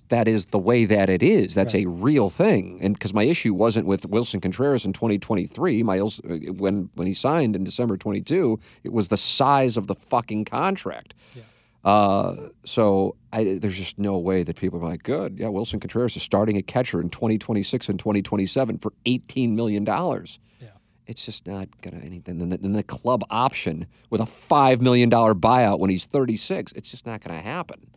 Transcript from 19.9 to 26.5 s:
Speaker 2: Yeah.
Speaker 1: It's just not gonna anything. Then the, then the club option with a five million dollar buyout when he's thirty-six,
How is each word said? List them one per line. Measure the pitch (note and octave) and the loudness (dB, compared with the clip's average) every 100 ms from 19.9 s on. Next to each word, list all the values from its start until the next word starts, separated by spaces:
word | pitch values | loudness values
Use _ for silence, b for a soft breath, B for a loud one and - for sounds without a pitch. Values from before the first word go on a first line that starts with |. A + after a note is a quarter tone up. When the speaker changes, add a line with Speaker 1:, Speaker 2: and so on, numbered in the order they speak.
| G#2 F3+ G2+ E2+ - b b | -2 -2 -4 -8 -20 b b
Speaker 2:
Yeah. | A#2 b b b - | -20 b b b -16
Speaker 1:
It's | A2+ - | -14 -12
just | - - | -12 -10
not | G2 F#2+ _ | -10 -10 _
gonna | - E2+ | -16 -14
anything. | D#2 F2+ F#2 E2+ | -14 -14 -10 -6
Then | F2 | -4
the, | F2+ | -4
then | G2 | -2
the | G#2 | -2
club | - - A#2+ A#2+ - | -2 -4 0 0 0
option | A2 C3 - - D#2+ F2+ b b | 0 0 0 -6 -6 -8 b b
with | A2 | -2
a | A2 | -2
five | - - D3 C3+ B2+ | -4 2 6 6 6
million | B2+ B2 A#2+ | 6 6 6
dollar | A#2 A2 G2 | 6 6 4
buyout | A2+ B2+ G#2+ F#2+ | 4 6 4 4
when | F#2+ | 2
he's | F#2 - | 0 0
thirty-six, | C#3+ B2+ A2 - | 0 0 -2 -4